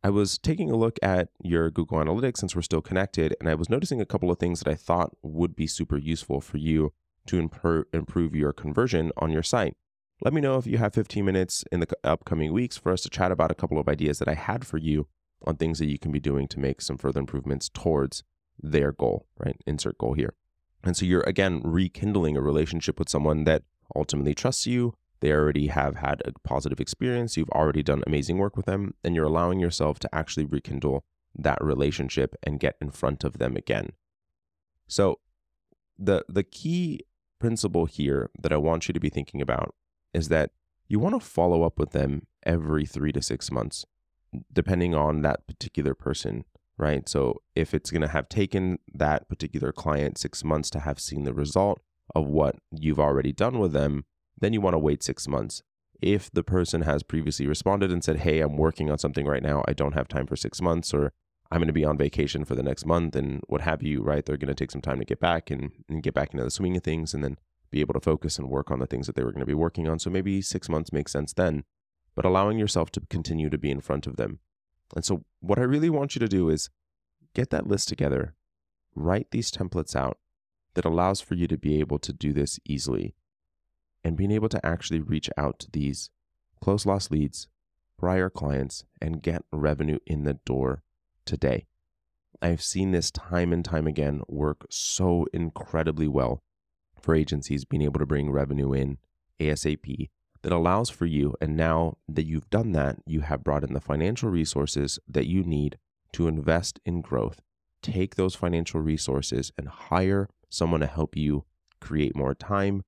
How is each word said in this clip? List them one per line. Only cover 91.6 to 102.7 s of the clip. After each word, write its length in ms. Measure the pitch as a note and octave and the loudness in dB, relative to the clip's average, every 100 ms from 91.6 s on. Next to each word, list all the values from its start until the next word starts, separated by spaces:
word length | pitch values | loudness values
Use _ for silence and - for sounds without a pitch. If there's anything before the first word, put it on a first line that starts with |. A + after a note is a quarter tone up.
| - _ _ _ _ _ _ - | -4 _ _ _ _ _ _ -4
I've 200 | E2+ E2 | -2 0
seen 280 | - F#2 F#2+ | -2 -2 2
this 220 | F2+ E2 | 2 0
time 400 | - - F2 F2 | -6 -4 0 2
and 120 | E2+ | 0
time 220 | E2+ E2 D#2 | 0 0 0
again 360 | D2+ D2 C#2+ - | 0 0 -2 -6
work 380 | D2 D2+ D2 - | -2 -2 -2 -8
so 580 | - - - F#2 F2 D#2+ | -6 -4 0 2 4 2
incredibly 760 | E2+ E2 - - E2 D#2+ D2+ D#2 | -2 -4 -6 -4 0 0 2 2
well 340 | C#2 B1 - _ _ _ _ _ - | 2 0 -2 _ _ _ _ _ -8
for 140 | - | 2
agencies 500 | D#2+ D#2 D2 - C#2+ | 2 2 -2 -2 -4
being 180 | C2 - | -2 0
able 180 | D2 C#2+ | 0 0
to 60 | C#2+ | 0
bring 240 | D2 C#2+ | 0 0
revenue 420 | C#2 C#2 C#2+ C2+ | 0 0 0 0
in 260 | C2+ C2+ C#2 _ _ _ _ | 0 0 -4 _ _ _ _
A 120 | D2+ | -2
S 140 | D2+ | 0
A 120 | D#2 D2+ | 0 -2
P 340 | - - - _ _ _ | -6 -8 -8 _ _ _
that 100 | - | -2
allows 380 | F2 E2+ F#2+ A#2+ | 2 4 2 0
for 160 | - E2+ | -2 0
you. 300 | D2 C#2+ A#1+ | 2 2 0
And 160 | D#2 D#2 | -2 0
now 420 | D#2+ D#2+ E2 - - | 2 2 0 -4 -6
that 180 | D#2 D#2+ | -2 -2
you've 240 | D#2 - | -2 0
done 220 | G#2 A2+ | 0 2